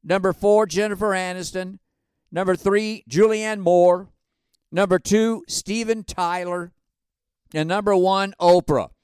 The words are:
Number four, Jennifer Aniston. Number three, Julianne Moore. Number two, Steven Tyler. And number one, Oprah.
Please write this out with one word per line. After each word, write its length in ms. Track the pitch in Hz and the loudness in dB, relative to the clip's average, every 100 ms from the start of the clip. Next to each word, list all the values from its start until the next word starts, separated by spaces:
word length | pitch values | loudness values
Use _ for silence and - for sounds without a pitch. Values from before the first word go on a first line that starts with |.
Number 300 | 151 196 190 | 0 0 0
four, 320 | 175 202 208 | 0 4 4
Jennifer 440 | 214 165 208 190 208 | 2 -2 -2 -2 -2
Aniston. 680 | 190 185 180 165 185 185 196 _ _ _ _ _ | -2 -4 -8 -8 -8 -10 -14 _ _ _ _ _
Number 240 | 160 185 | -4 -2
three, 480 | 180 196 202 214 220 117 | 0 0 0 -2 -8 _
Julianne 520 | 147 220 220 220 214 | 0 0 0 -4 -2
Moore. 500 | 180 175 180 180 190 _ _ _ _ _ _ | 2 4 4 2 -4 _ _ _ _ _ _
Number 260 | 170 196 180 | -2 2 0
two, 460 | - 208 226 226 - | 2 2 2 -2 -8
Steven 560 | - - 220 220 226 | -10 -6 -6 -4 -6
Tyler. 680 | - - 175 180 180 175 175 _ _ _ _ _ _ _ _ | -6 -6 -4 -4 -6 -8 -10 _ _ _ _ _ _ _ _
And 160 | 156 160 | -6 -2
number 260 | 196 208 | -2 2
one, 380 | 196 185 190 196 - | 2 4 0 -2 0
Oprah. 480 | 175 180 - 139 92 _ | 4 4 2 -2 -4 _